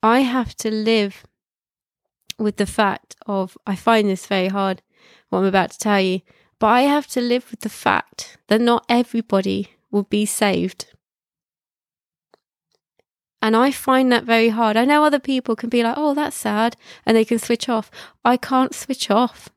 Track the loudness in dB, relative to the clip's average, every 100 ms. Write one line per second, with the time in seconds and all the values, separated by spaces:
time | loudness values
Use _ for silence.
0 | 2 2 2 -2 -6 -6 -6 -4 0 0
1 | -2 -6 _ _ _ _ _ _ _ _
2 | _ _ _ -6 -6 -4 -6 0 -2 -2
3 | _ -20 -8 -6 -6 -10 -8 -4 2 2
4 | 2 -2 -4 -2 -2 -2 -4 -4 _ _
5 | _ _ _ 0 2 2 0 -4 0 2
6 | 2 -2 _ _ _ _ 2 4 4 0
7 | -2 -4 0 -2 -4 -12 -12 -4 0 0
8 | -2 -14 -18 -18 _ 2 4 2 2 0
9 | 0 -4 -2 -2 0 -4 -6 _ _ -4
10 | -2 -2 -2 0 0 0 -4 -6 -20 _
11 | _ _ _ _ _ _ _ _ _ _
12 | _ _ _ _ _ _ _ _ _ _
13 | _ _ _ _ 0 2 2 0 0 2
14 | 4 2 2 2 2 2 0 2 2 4
15 | 4 0 -2 -4 -2 -4 -2 0 0 -2
16 | -2 -2 -4 -6 -4 0 -2 -4 -20 -8
17 | 2 2 2 -2 -2 -4 -2 -4 -4 -18
18 | -20 _ 0 0 0 0 0 -4 -10 -8
19 | 0 0 0 -4 -20